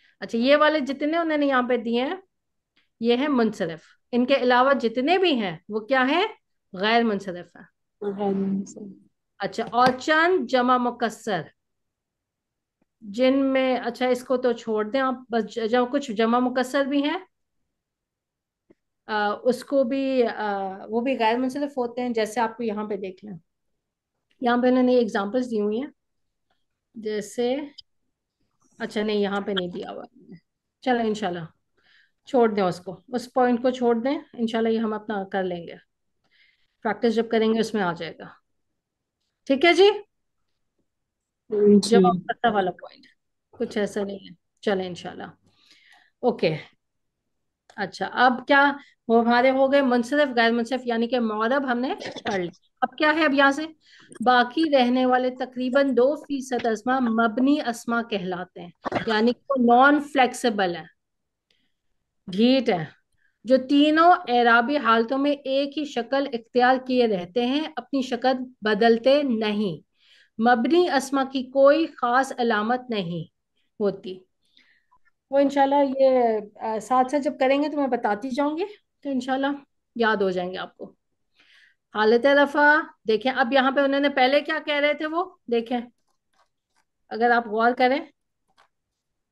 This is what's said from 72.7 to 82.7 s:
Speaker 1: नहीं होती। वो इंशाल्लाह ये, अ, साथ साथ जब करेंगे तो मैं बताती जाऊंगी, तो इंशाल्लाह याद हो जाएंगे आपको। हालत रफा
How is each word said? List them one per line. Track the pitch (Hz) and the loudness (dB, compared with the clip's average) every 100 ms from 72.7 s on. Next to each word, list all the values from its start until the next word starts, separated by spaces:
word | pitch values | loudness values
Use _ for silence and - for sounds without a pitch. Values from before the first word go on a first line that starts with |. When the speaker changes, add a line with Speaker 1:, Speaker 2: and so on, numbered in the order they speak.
| 247 247 | -4 -4
Speaker 1:
नहीं | 214 170 170 - _ _ _ _ - | -6 -6 -8 -10 _ _ _ _ -4
होती। | 202 196 185 185 _ _ _ _ _ _ _ _ _ _ _ | -4 -4 -10 -18 _ _ _ _ _ _ _ _ _ _ _
वो | 277 | 0
इंशाल्लाह | 277 285 269 285 | 2 2 2 4
ये, | 277 269 269 254 233 214 | 2 4 4 4 2 0
अ, | 208 - 220 220 | -6 -10 -8 -6
साथ | 214 254 262 | 0 0 2
साथ | 294 | -2
जब | 285 302 | -2 0
करेंगे | 262 277 294 | 0 2 0
तो | 294 | -2
मैं | 269 | -2
बताती | 247 226 208 262 | -2 -2 -4 -4
जाऊंगी, | 247 285 311 403 | -4 -2 -4 -8
तो | - _ _ 277 | -10 _ _ -6
इंशाल्लाह | 254 254 262 277 285 - _ _ 233 | -6 -4 -2 -4 -6 -12 _ _ -2
याद | 220 208 | 0 0
हो | 190 | 0
जाएंगे | 180 180 185 | -2 -6 -8
आपको। | 175 - 196 _ _ _ _ _ _ _ _ _ _ 208 | -12 -16 -20 _ _ _ _ _ _ _ _ _ _ 0
हालत | 214 240 277 | 2 4 4
रफा | 285 285 294 294 | 4 4 4 4